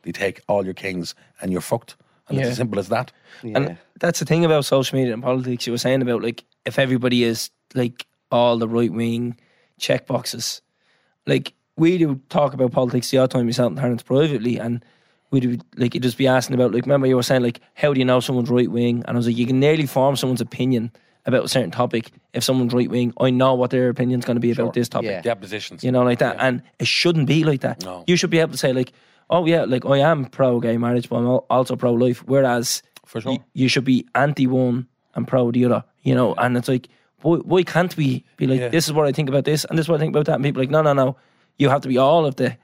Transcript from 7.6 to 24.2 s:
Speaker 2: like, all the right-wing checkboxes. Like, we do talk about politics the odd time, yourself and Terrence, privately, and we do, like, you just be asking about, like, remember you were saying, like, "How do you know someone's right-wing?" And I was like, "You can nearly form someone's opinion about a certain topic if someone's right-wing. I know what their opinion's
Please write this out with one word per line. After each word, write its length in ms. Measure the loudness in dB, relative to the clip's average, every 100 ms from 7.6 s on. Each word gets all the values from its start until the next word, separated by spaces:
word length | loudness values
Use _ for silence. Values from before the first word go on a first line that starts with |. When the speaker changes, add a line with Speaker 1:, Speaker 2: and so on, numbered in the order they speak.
| _
Speaker 2:
like, 300 | -4 -4 -6 -20 _ _
all 260 | 2 2 2
the 80 | 0
right-wing 680 | 0 0 -2 -4 -4 -6 -10 _ _ _ _
checkboxes. 800 | -2 -2 _ -6 -6 -10 -10 -10 _ _ _ _ _ _ -2
Like, 260 | -2 -2 _ _ 0
we 220 | 2 4
do 220 | 0 -2 _
talk 260 | -2 -2
about 180 | 0 0
politics 380 | 0 0 -2 0
the 80 | 2
odd 120 | 2
time, 160 | 0 -2
yourself 220 | 0 -2
and 80 | 0
Terrence, 240 | -4 -4
privately, 560 | -2 0 2 0 -2 -4
and 260 | -4 -6 _ _ _ _ _
we 100 | 0
do, 180 | 0 -4 -8 -4
like, 180 | -2
you 60 | 0
just 160 | -4 0
be 80 | 2
asking 280 | 2 2
about, 180 | 0 2
like, 120 | 0
remember 220 | 0 2 4
you 100 | 2
were 60 |
saying, 200 | 2 2
like, 180 | 0 -4 _
"How 180 | -2 0
do 60 | 2
you 60 |
know 160 | 2 2
someone's 300 | 2 -2 0
right-wing?" 540 | 2 2 0 0 -2 -2
And 100 | -2
I 20 |
was 80 | 0
like, 100 | 0
"You 100 | 0
can 140 | 2
nearly 260 | 2 2 0
form 300 | 0 0 0
someone's 240 | -2 -2
opinion 520 | -6 -4 0 0 -2 _ _ _ -2
about 180 | 0
a 40 | 0
certain 240 | -2 -2
topic 400 | -2 -2 -2 -6 _ _
if 120 | -6
someone's 280 | -2 0 0
right-wing. 400 | 0 0 0 -2 0
I 100 | 0
know 240 | 2 2
what 160 | 2 0
their 180 | 0 0
opinion's 360 | 0 -2 -2